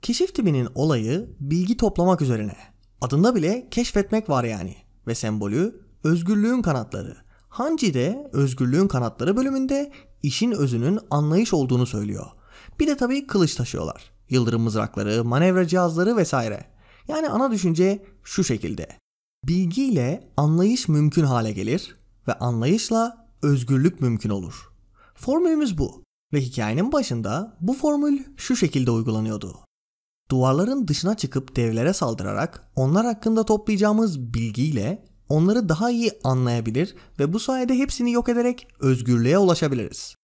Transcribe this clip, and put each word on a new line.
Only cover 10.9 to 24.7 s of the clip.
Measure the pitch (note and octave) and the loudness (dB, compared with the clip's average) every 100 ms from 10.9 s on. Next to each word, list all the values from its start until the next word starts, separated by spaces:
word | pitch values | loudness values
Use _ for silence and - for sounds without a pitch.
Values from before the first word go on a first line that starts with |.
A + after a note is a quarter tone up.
| G#3+ - | -2 -2
anlayış | D3 D3+ E3 A3+ | -2 2 2 2
olduğunu | E3+ C3 B2+ B2 | 0 2 2 0
söylüyor. | G#2+ G#2 F#2+ - - - - - - | -2 -6 -8 -12 -18 -20 -20 -20 -2
Bir | D4+ | 0
de | C#4+ | 2
tabii | B3 C#4 C#4 | 0 -2 0
kılıç | G3+ E3 - | 2 2 0
taşıyorlar. | A#2+ - D#2 - - _ _ | -6 -6 -8 -10 -16 _ _
Yıldırım | B2+ A#2 A#2 | 0 2 0
mızrakları, | A2+ G#2+ G#2+ - G#2 A2 A#2 | 0 0 -2 -4 -2 0 0
manevra | B2 F3+ F#3 F3 | 2 2 2 2
cihazları | F3+ F3 D#3+ F#3 A#3 | 2 0 0 0 2
vesaire. | D#3+ C#3 A#2 G#2 - _ - - - | 0 0 -4 -8 -12 _ -20 -20 -8
Yani | D#4 D#4 | -4 -2
ana | G#3 C4+ | 0 0
düşünce | A3 F3+ E3 F#3 G3+ - - | 0 0 2 2 0 -8 -20
şu | - - | -8 -4
şekilde. | F#3+ A2 E2+ G2 D#2+ - _ _ _ _ | -2 -2 -4 -8 -12 -16 _ _ _ _
Bilgiyle | C3+ F3 F3+ G3 C4+ F#3+ B2 F3+ - - | -2 0 0 0 0 0 0 -4 -6 0
anlayış | D3 D#3+ G3 B3 - | 2 4 2 2 0
mümkün | D3+ D3+ E3+ | 2 4 2
hale | D3 B2 A2+ | 2 2 0
gelir | G2+ G#2 D#3+ - - _ _ - | -2 -2 -2 -4 -20 _ _ -6
ve | |
anlayışla | A#2+ A#2+ A#2 B2 G#3+ - A3+ A#3 A#3+ - _ | -4 -2 0 2 0 2 0 0 -4 -20 _
özgürlük | D3 C#3 A#2+ C3+ D#3 - | 0 0 2 2 2 2
mümkün | B2+ A2+ A2+ | -2 -2 -2
olur. | G2+ F2 - - | -4 -6 -14 -20